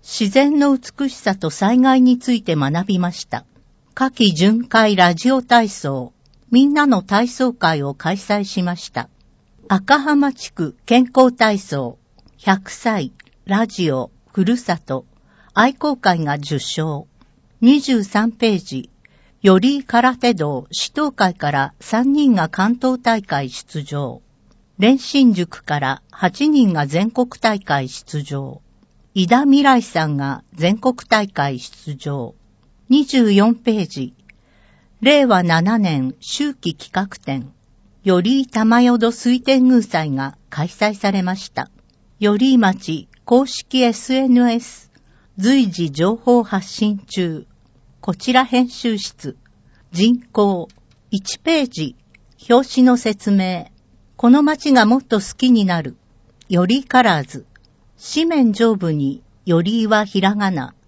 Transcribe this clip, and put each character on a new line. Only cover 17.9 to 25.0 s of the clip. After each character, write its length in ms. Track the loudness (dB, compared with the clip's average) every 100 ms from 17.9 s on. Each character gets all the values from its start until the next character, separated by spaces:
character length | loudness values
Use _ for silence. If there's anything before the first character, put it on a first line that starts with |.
| -2
三 300 | 0 -2 -2
ペ 220 | 0 0
ー 100 | 0
ジ。 240 | -4 -12 -12 _ _ _ _ _
よ 160 | 4 4
り 260 | 4 -2
空 320 | -2 0 0 0
手 160 | -2
道 340 | 0 -4 -6 -10
市 200 | -10 -8
東 180 | -4 -6
会 220 | 0 -2
か 160 | -2 -4
ら 240 | -2 -4 _
三 340 | -4 -2 0
人 180 | 2 2
が 160 | 2 0
関 280 | -2 -2 0
東 220 | -2 -2
大 240 | -2 -4
会 280 | -4 -6 -6
出 320 | -12 -12 -12
場。 400 | -8 -8 -8 -10 _ _ _ _ _ 0
蓮 180 | 2
心 380 | 2